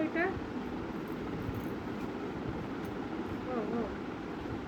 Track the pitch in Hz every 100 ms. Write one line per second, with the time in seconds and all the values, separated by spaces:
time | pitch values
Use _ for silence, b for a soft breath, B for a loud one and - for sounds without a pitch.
0 | 311 330 370 392 - - - - - -
1 | - - - - - - - - - -
2 | - - - - - - - - - -
3 | - - - - - 247 208 233 214 -
4 | - - - - - -